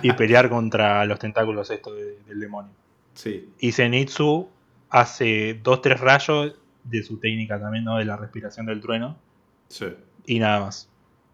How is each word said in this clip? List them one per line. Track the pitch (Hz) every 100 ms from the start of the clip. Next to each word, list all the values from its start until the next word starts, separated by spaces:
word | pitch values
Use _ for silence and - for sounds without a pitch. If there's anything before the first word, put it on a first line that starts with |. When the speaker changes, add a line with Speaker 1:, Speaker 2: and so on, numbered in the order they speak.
Speaker 1:
y | 123
pelear | 120 113 120 123
contra | 117 113 107 107 104 104
los | 101
tentáculos | 110 110 110 104 101
estos | 104 - 104
de, | 104 104 104
del | 104
demonio. | 104 104 101 _ _ _ _
Speaker 2:
Sí. | - 113 98 - _
Speaker 1:
Y | 120
Zenitsu | 117 120 123 139 - 151 156 185 _ _ _ _
hace | 123 117 - 113 110 107 110
dos, | 117 127
tres | 131 131
rayos | 131 139 - 151 147 - _ _ 123
de | 113
su | 101 113
técnica | 110 110 107 104
también, | 104 110
¿no? | 113 113
De | 107
la | 104
respiración | 104 110 104 - 113
del | 107
trueno. | 113 113 123 156 _ _ _ _ _
Speaker 2:
Sí. | - 98 - _ _ -
Speaker 1:
Y | 117
nada | 110 104
más. | 101 - - _ _ _ _